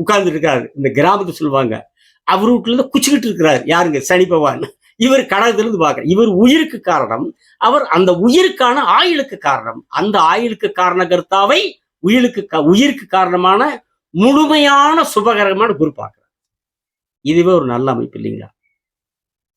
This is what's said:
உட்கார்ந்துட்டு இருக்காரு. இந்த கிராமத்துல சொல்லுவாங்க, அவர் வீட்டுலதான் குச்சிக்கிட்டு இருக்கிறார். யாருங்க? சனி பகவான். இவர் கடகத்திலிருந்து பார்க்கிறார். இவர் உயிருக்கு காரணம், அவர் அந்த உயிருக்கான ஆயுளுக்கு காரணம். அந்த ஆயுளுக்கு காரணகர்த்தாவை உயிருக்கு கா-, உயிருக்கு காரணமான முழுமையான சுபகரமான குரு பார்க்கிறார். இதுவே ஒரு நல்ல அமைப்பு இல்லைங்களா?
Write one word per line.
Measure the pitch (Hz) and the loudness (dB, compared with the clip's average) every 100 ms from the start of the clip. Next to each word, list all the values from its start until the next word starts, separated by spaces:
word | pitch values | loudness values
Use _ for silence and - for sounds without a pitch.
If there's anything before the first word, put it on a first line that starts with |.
உட்கார்ந்துட்டு | 170 208 180 156 | -2 0 0 -2
இருக்காரு. | 143 131 - 143 | 0 -2 -4 -4
இந்த | 135 117 | -4 0
கிராமத்துல | 160 202 180 - | 2 2 -2 -6
சொல்லுவாங்க, | 151 135 123 107 - _ _ _ - | -4 -2 -2 -4 -12 _ _ _ -4
அவர் | 190 220 | 0 2
வீட்டுலதான் | 240 220 247 247 | 0 0 -2 -2
குச்சிக்கிட்டு | 262 - 277 226 | -2 0 0 -2
இருக்கிறார். | 175 156 131 127 | 0 0 0 0
யாருங்க? | 165 180 139 135 | 0 0 -2 0
சனி | 180 180 | 0 2
பகவான். | 170 143 117 - - _ - 247 | 2 0 -2 -8 -14 _ -2 2
இவர் | 269 - | 2 0
கடகத்திலிருந்து | 196 233 202 220 202 151 | 0 0 0 -2 0 0
பார்க்கிறார். | 131 - | 0 0
இவர் | 190 226 185 | 2 2 4
உயிருக்கு | 240 320 311 233 - | 4 4 0 -6 -4
காரணம், | 156 117 117 - - _ - | -2 -2 -4 -8 -12 _ -4
அவர் | 220 285 269 170 | -2 0 0 0
அந்த | 185 170 226 | 2 2 2
உயிருக்கான | 311 370 - 247 285 214 214 | 2 2 0 -2 0 0 2
ஆயுளுக்கு | 359 311 269 - 147 | 2 -2 -6 -6 -4
காரணம். | 127 110 127 - 143 | -4 -6 -14 -10 -4
அந்த | 202 196 196 | -2 0 2
ஆயுளுக்கு | 190 233 220 202 - | 0 -2 -4 -6 -2
காரணகர்த்தாவை | 180 180 175 180 - 196 202 311 403 - _ _ | -2 0 0 -2 -2 0 2 0 -2 -8 _ _
உயிருக்கு | 175 247 240 208 - | 0 2 2 -2 -6
கா-, | 156 147 | -2 2
உயிருக்கு | 196 285 240 185 190 | 4 2 0 -4 -2
காரணமான | 180 180 180 202 285 247 _ _ _ | 0 0 2 2 0 -6 _ _ _
முழுமையான | 165 233 294 302 302 285 277 294 330 294 214 | 0 2 4 2 2 4 4 4 2 0 0
சுபகரமான | 214 208 196 190 220 139 | 0 0 0 0 -2 0
குரு | 156 | -4
பார்க்கிறார். | - 104 _ _ _ _ _ _ _ _ _ _ _ 139 | -6 -16 _ _ _ _ _ _ _ _ _ _ _ -2
இதுவே | 165 170 180 | 0 2 2
ஒரு | 131 | 0
நல்ல | 120 135 | -2 -2
அமைப்பு | 120 117 110 | -4 -6 -8
இல்லைங்களா? | 110 107 107 _ _ _ _ _ _ _ _ _ _ | -10 -10 -14 _ _ _ _ _ _ _ _ _ _